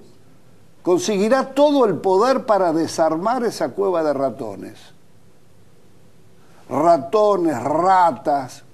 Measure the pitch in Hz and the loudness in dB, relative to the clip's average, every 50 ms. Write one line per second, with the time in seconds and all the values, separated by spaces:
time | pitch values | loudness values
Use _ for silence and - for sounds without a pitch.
0 | - - - - - - - - - - - - - - - - - 165 180 165 | -20 -20 -20 -20 -20 -20 -20 -20 -20 -20 -20 -20 -20 -20 -20 -10 -2 0 0 0
1 | - - - 185 202 220 262 262 262 269 - 277 294 302 285 277 247 214 170 131 | 0 -2 -2 0 2 2 2 0 0 -2 0 2 2 4 4 4 2 2 0 -2
2 | - 196 185 190 220 254 269 269 269 - 214 196 185 170 151 165 160 - - - | 0 0 2 2 2 2 0 0 0 0 0 2 2 0 0 0 -2 -4 -2 0
3 | 165 160 160 160 185 226 240 262 240 208 - - - - - - 196 196 180 165 | 0 0 0 -2 -2 -2 -2 -2 -4 -4 -4 -4 -6 -6 -4 -4 -2 -2 0 0
4 | 160 151 139 131 139 131 110 - 123 107 98 95 92 104 110 - - - - - | -2 -2 -2 -2 -2 -4 -4 -6 -12 -12 -12 -12 -14 -16 -18 -20 -20 -20 -20 -20
5 | - - - - - - - - - - - - - - - - - - - - | -20 -20 -20 -20 -20 -20 -20 -20 -20 -20 -20 -20 -20 -20 -20 -20 -20 -20 -20 -20
6 | - - - - - - - - - - - - - - 123 135 156 175 - 302 | -20 -20 -20 -20 -20 -20 -20 -20 -20 -20 -20 -20 -14 -6 -4 0 4 4 4 2
7 | 254 - - 214 214 208 202 185 175 165 147 120 120 139 151 160 175 190 190 185 | 2 -2 0 2 2 2 2 2 0 -2 -2 -2 -4 -2 -2 0 2 4 4 4
8 | 175 170 135 113 - 156 147 139 131 127 - - - - | 4 2 0 -2 -4 -2 -2 -2 -4 -8 -14 -20 -20 -20